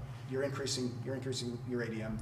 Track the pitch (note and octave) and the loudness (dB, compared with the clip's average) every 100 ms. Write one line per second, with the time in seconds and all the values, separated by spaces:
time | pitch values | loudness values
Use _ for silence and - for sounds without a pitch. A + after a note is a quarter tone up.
0 | - - - C3 C#3 C3+ C3 B2+ B2 A2 | -6 -6 -2 2 2 2 0 2 0 0
1 | C3+ C3+ C3 A#2+ A#2+ A#2 - A#2+ A2 A2 | -2 0 0 0 0 -2 0 0 2 0
2 | G#2+ G#2+ | 0 2